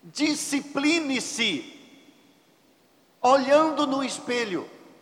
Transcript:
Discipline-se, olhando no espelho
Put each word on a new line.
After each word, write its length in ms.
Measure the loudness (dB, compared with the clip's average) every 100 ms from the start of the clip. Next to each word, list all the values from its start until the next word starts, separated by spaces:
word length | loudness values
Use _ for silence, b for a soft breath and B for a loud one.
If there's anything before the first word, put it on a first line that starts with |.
Discipline-se, 1700 | -14 -2 -2 -2 -2 -6 -4 -2 0 0 0 -4 -4 -2 -2 -2 -8 -20 -20 -20 -20 _ _ _ _ _ _ _ _ _ _ _
olhando 680 | 4 4 6 4 4 2 0
no 180 | 0
espelho 640 | -4 -6 -4 -4 -2 -6 -8 -16 -20 -20